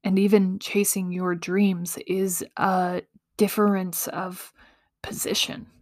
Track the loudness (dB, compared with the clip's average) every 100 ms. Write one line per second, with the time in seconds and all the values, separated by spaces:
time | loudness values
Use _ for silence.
0 | 2 4 6 6 4 0 -2 0 0 0
1 | -4 -2 -2 -2 0 2 4 2 -4 -10
2 | -4 -2 -2 -2 -8 -2 0 2 0 -4
3 | -8 _ _ 0 0 4 2 2 -2 -6
4 | -6 -6 -8 -10 -18 _ -20 _ _ _
5 | -12 -8 -4 -2 -4 -6 -16 _